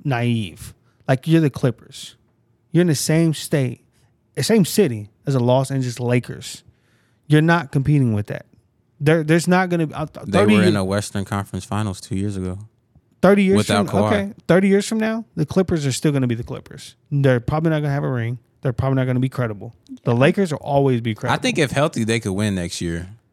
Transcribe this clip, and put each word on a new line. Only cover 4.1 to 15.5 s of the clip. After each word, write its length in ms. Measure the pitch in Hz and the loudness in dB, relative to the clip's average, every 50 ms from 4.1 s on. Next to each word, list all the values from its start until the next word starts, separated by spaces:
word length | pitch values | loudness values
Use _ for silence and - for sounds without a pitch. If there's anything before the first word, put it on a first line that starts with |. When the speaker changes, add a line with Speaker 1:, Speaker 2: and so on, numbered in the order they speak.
| _ _ _ _ - | _ _ _ _ -8
Speaker 1:
the 80 | - 131 | -4 0
same 220 | - 220 220 160 | 2 4 4 2
city 440 | - - 214 196 139 117 107 104 - _ _ - | 2 2 2 2 2 0 -4 -10 -12 _ _ -6
as 100 | 143 135 | -2 0
the 40 | 127 | 2
Los 320 | 120 123 127 135 135 - | 2 4 2 2 2 0
Angeles 300 | 135 135 127 123 117 - | -2 -4 -4 -4 -6 -4
Lakers. 640 | 123 120 123 123 - - - - - - - - _ _ _ _ _ _ _ _ _ _ _ _ _ | -2 0 0 0 0 -2 -12 -14 -14 -16 -16 -18 _ _ _ _ _ _ _ _ _ _ _ _ _
You're 140 | - 147 156 | 2 4 4
not 300 | 156 165 170 175 - - | 4 4 2 0 0 -2
competing 420 | - 143 131 147 151 143 131 117 107 | -4 -2 0 2 2 2 2 2 0
with 140 | 104 101 | -2 -4
that. 180 | - - - - _ _ _ _ _ _ _ _ _ _ - | -6 -8 -12 -14 _ _ _ _ _ _ _ _ _ _ -2
There, 240 | 143 151 165 170 151 | 2 2 2 2 2
there's 240 | 151 165 170 - | 2 2 2 2
not 220 | 180 180 185 185 180 | 2 2 2 2 0
gonna 180 | 175 170 160 | 0 -2 -2
be, 60 | 147 - | -4 -4
uh, 120 | - 156 | -8 -10
th-, 200 | - - - - | -10 -12 -14 -8
Speaker 2:
They 140 | - 98 - | -2 0 2
Speaker 1:
thirty 160 | 202 208 214 | 4 4 6
Speaker 2:
were 80 | - 104 | 6 4
in 100 | - 104 | 4 2
Speaker 1:
ye- 60 | 101 | 2
Speaker 2:
a 40 | 92 | 0
Western 400 | 95 98 104 101 - - 101 95 | -2 -2 -2 -2 -4 -6 -6 -6
Conference 400 | - 104 101 95 - - 92 - | -4 -4 -4 -4 -6 -8 -10 -8
Finals 380 | - 98 104 107 101 90 - | -6 -4 -4 -4 -4 -6 -8
two 140 | - - - | -10 -8 -6
years 200 | 95 98 104 98 | -4 -4 -4 -6
ago. 220 | 95 92 92 90 101 107 - _ _ _ _ _ _ _ _ _ - | -6 -6 -8 -8 -10 -14 -18 _ _ _ _ _ _ _ _ _ 2
Speaker 1:
Thirty 220 | - 185 208 202 196 | 4 4 6 6 4
years 140 | 190 196 | 4 2
Speaker 2:
Without 300 | 208 214 - 202 208 202 - | 2 2 2 2 0 0 0
Speaker 1:
from, 100 | - 196 | 0 0
Speaker 2:
Kawhi. 60 | 208 | 0
Speaker 1:
okay, 260 | 214 208 202 196 202 - - - | 2 0 -2 -2 -4 -10 -6 0
thirty 200 | - 170 190 196 196 | 2 2 4 4 4
years 180 | 196 202 196 | 2 2 0
from 120 | - 226 220 | -2 -4 -4
now, 240 | 220 220 226 226 220 _ - | -2 -4 -4 -6 -8 _ -6
the 100 | 170 151 | -6 -4
Clippers 400 | - | -2